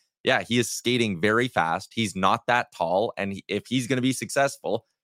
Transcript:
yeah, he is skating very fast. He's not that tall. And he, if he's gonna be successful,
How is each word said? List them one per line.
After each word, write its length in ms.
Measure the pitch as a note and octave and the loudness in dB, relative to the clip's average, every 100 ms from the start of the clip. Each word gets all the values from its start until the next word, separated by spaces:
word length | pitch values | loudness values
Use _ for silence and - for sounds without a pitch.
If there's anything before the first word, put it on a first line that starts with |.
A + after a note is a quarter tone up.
| _ _ | _ _
yeah, 200 | A2+ B2+ | 0 0
he 160 | F2+ A#2+ | 2 0
is 120 | A#2 | 0
skating 500 | - - B2 A2+ F2 | -2 0 2 2 2
very 280 | G#2 A2 B2 | 2 2 2
fast. 440 | - E2 F2 - | 0 0 0 -4
He's 220 | - G#2+ F#2 | -4 -4 0
not 300 | F#2+ A2+ - | 0 0 2
that 260 | A#2+ - | 0 0
tall. 400 | - E2+ F#2 A2+ - | -4 0 2 0 -2
And 160 | G2 | -6
he, 100 | G2 - | -6 -6
if 200 | G2+ - | -6 -2
he's 200 | C3 A#2+ | -2 0
gonna 140 | B2+ | 0
be 120 | C3 | 0
successful, 720 | B2+ G#2+ C#3 C#3 - E2+ G2+ - _ | -2 -2 0 0 0 -4 -4 -6 _